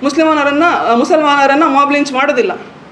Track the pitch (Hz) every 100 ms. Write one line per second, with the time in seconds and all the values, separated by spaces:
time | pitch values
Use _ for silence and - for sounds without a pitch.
0 | 269 320 320 302 285 285 339 302 - 233
1 | 330 311 302 285 269 285 320 277 277 285
2 | 285 254 285 247 196 165 - - -